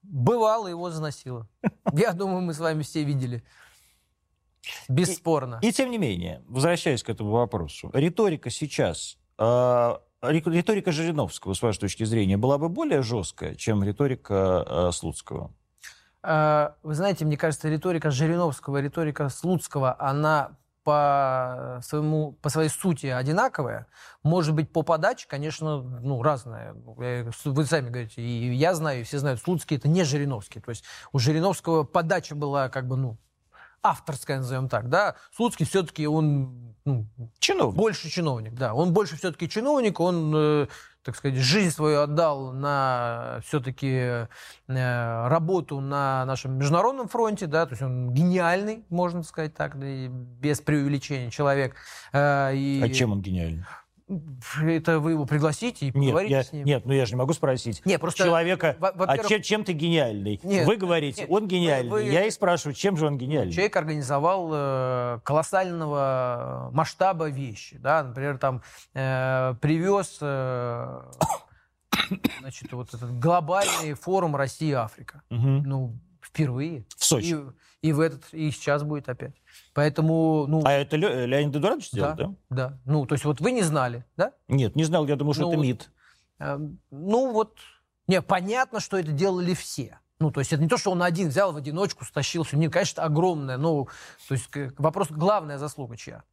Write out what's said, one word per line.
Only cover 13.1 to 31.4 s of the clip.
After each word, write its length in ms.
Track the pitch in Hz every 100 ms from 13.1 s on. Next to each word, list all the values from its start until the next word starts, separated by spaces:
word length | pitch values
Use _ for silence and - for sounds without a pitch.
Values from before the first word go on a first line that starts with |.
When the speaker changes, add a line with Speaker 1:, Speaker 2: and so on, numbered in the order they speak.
| 117 92 - 82
Speaker 2:
чем 280 | 76 - 104
риторика, 800 | 98 101 143 127 - 98 95 92 - 73 90
э, 40 |
Слуцкого? 600 | 87 82 - - - - - _ _ - - _ _
Speaker 1:
Э, 480 | - 156 151 151 147 -
вы 120 | 156
знаете, 300 | 151 202 180
мне 120 | 156 147
кажется, 320 | 160 147 156
риторика 420 | 151 185 170 151
Жириновского, 680 | 131 156 170 170 131 - 139
риторика 480 | 143 170 156 143 143
Слуцкого, 680 | - 170 180 - 147 131 123
она 560 | 143 143 151 151 131 - _ _
по 960 | - 147 143 139 135 131 127 127 127 127
своему, 500 | - 151 151 156 151
по 160 | - 147
своей 220 | 156 156
сути 360 | - 190 151 139
одинаковая. 800 | 127 131 170 254 - 127 110 117 - - -
Может 320 | 147 180 151
быть, 180 | 156 156
по 100 | 170
подаче, 440 | 147 160 185 247 -
конечно, 540 | 143 151 - 156 147
ну, 400 | 127 123 127 131
разная. 520 | 139 139 120 113 113 107 117 117
Я, 320 | 123 123 117 -
вы 200 | 147 135 147
сами 240 | 160 123
говорите, 320 | 123 113 -
и 320 | 120 120 123
я 200 | 123 160
знаю, 260 | 175 156 127
и 40 |
все 140 | 113 143
знают, 220 | 143 123
Слуцкий — 340 | - 175 - 143
это 100 | 143
не 160 | 175
Жириновский. 560 | 160 147 143 117 - 117
То 80 | -
есть 140 | 117 - - -
у 60 | 139
Жириновского 680 | 120 156